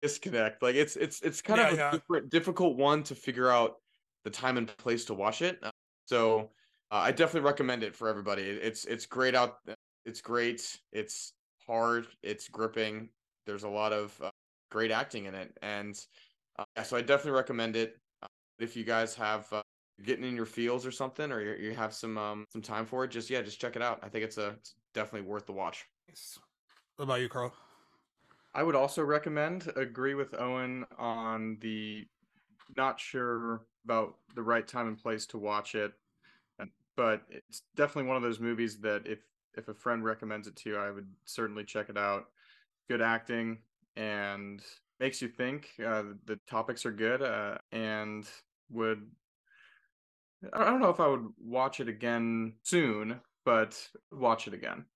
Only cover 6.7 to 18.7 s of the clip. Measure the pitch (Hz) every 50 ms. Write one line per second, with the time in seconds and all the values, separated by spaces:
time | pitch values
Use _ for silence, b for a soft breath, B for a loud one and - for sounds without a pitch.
6.7 | _ _ _ _ 107 104 90 113 127 117 165 160 160 165 143 143 143 - 147 127
7.7 | 123 120 110 104 87 - 117 110 110 101 101 104 101 98 98 95 101 107 - 113
8.7 | 110 - - - 120 120 - - - 123 127 127 127 127 123 120 - - _ -
9.7 | 107 - _ _ _ _ _ - 117 - - - 117 120 120 120 117 117 - -
10.7 | - - _ _ - 107 107 107 - - - - _ _ _ _ _ _ _ -
11.7 | 117 113 113 117 117 117 117 - - _ - - 107 107 - - - - 113 110
12.7 | 110 113 110 107 107 107 113 113 _ _ _ _ _ _ _ - 104 101 101 107
13.7 | 101 104 107 107 107 107 104 101 - - - 92 101 _ _ _ _ _ _ _
14.7 | - 110 113 110 110 113 135 - - 113 98 98 95 95 92 - - - - 104
15.7 | 104 101 101 104 101 - - b b b b b b b _ _ _ - 101 -
16.7 | _ 113 107 - 131 120 120 123 139 139 143 151 135 131 127 - 131 117 113 113
17.7 | 110 113 113 110 - - _ _ _ _ - - _ _ _ _ _ _ 113 117